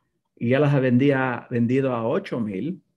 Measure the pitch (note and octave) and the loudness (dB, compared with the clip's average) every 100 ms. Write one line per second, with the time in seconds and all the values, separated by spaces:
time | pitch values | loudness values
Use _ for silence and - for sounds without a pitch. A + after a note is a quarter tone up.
0 | _ _ _ - A#2 C3 D3 C#3+ C3 B2 | _ _ _ -6 0 2 2 2 4 4
1 | C#3 C3+ C3 A#2 - B2 A#2 C3 C3+ A#2+ | 4 2 0 -4 -4 -2 0 0 0 -2
2 | A2+ E3+ G3+ C#3 G#2+ F#2+ C#3+ F#3 _ | -2 -2 -4 -6 -6 -6 -6 -8 _